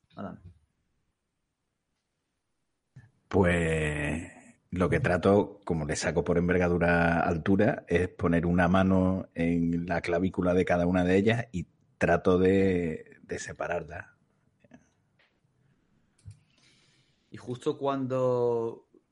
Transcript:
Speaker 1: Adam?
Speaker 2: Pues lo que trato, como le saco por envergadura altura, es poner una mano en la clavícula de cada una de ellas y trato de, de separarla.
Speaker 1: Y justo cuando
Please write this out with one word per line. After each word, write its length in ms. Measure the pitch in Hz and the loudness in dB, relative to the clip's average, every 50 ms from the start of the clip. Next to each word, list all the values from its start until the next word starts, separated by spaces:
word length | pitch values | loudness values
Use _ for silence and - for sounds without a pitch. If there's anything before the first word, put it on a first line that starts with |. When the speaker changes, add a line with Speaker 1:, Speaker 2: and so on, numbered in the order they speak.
| _ _ _ | _ _ _
Speaker 1:
Adam? 240 | - 104 90 87 87 - - - _ _ _ _ _ _ _ _ _ _ _ _ _ _ _ _ _ _ _ _ _ _ _ _ _ _ _ _ _ _ _ _ _ _ _ _ _ _ _ _ _ _ _ _ _ _ _ _ - - - _ _ _ _ | -14 -14 -14 -14 -16 -20 -20 -20 _ _ _ _ _ _ _ _ _ _ _ _ _ _ _ _ _ _ _ _ _ _ _ _ _ _ _ _ _ _ _ _ _ _ _ _ _ _ _ _ _ _ _ _ _ _ _ _ -20 -20 -20 _ _ _ _
Speaker 2:
Pues 1000 | - 95 95 87 87 87 85 80 - 80 78 76 76 - - 73 76 82 87 - - - - - - _ _ _ | 0 2 2 2 2 0 0 0 -2 -2 -2 -4 -4 -4 -6 -6 -6 -8 -8 -12 -16 -20 -20 -20 -20 _ _ _
lo 180 | - 87 90 80 | -4 -2 -2 0
que 120 | 78 82 | 0 0
trato, 600 | - - 90 90 80 98 101 104 104 - - - - | 0 0 0 2 2 4 4 4 2 0 -6 -12 -8
como 200 | - 90 80 76 | -4 -4 -4 -2
le 120 | 73 73 | -4 -6
saco 260 | - - 90 78 82 82 | -4 -4 -2 -2 -2 0
por 160 | - 87 87 | 0 0 0
envergadura 800 | 87 87 87 90 90 87 87 85 85 85 85 85 85 85 85 85 | 2 2 2 2 2 2 2 2 2 2 2 2 2 2 2 0
altura, 640 | - - 90 80 76 - 98 98 104 117 - - - - | 0 0 -2 -2 0 0 2 4 4 2 0 -2 -4 -2
es 200 | 87 87 90 90 | -2 0 0 -2
poner 380 | - - - 87 85 85 82 | -4 -4 -2 0 2 2 2
una 220 | 87 87 87 90 87 | 2 2 2 4 4
mano 600 | 90 95 95 95 95 92 92 92 92 92 - - _ | 4 4 4 4 4 4 2 2 0 -2 -6 -8 _
en 520 | - 85 85 85 85 85 85 85 85 85 | -4 -2 0 0 0 0 0 -2 -4 -4
la 140 | 87 87 85 | -4 -4 -4
clavícula 540 | - - 85 85 95 92 - - 90 90 87 | -2 -2 -2 0 0 -2 -2 -2 0 2 2
de 100 | 92 90 | 2 2
cada 220 | 82 90 87 87 | 2 2 0 2
una 160 | 87 92 92 90 | 2 2 2 2
de 120 | 90 92 | 4 2
ellas 320 | 98 101 110 113 120 117 - | 4 4 2 0 0 -4 -6
y 160 | - 90 78 - _ _ _ _ _ _ | -8 -8 -8 -8 _ _ _ _ _ _
trato 400 | - 82 85 82 - 95 92 90 | 0 2 2 2 2 2 2 4
de, 800 | 92 92 95 98 95 95 92 87 87 80 80 - - - - - - | 4 4 4 4 2 2 0 0 -2 -4 -6 -8 -12 -16 -20 -20 -14
de 160 | - - - | -12 -12 -10
separarla. 760 | - - 80 - - 78 - 87 82 76 78 - - - _ _ _ _ _ _ _ _ _ _ _ _ - - _ _ _ _ _ _ _ _ _ _ _ _ _ _ _ _ _ _ _ _ _ _ _ _ _ _ _ _ _ - - - _ _ _ _ _ _ _ _ _ _ _ _ _ _ _ _ _ _ | -10 -12 -10 -10 -8 -6 -6 -6 -8 -10 -14 -16 -16 -18 _ _ _ _ _ _ _ _ _ _ _ _ -20 -20 _ _ _ _ _ _ _ _ _ _ _ _ _ _ _ _ _ _ _ _ _ _ _ _ _ _ _ _ _ -20 -20 -20 _ _ _ _ _ _ _ _ _ _ _ _ _ _ _ _ _ _
Speaker 1:
Y 60 | - - | -20 -16
justo 380 | - 117 127 123 - 151 147 147 | -12 -10 -12 -6 -4 -6 -4 -2
cuando 1080 | 139 139 139 135 135 127 131 131 127 127 123 123 120 120 120 117 113 117 110 - - _ _ _ _ _ | -4 -4 -2 -2 -4 -4 -2 0 0 0 2 2 0 0 0 -2 -2 -4 -8 -10 -16 _ _ _ _ _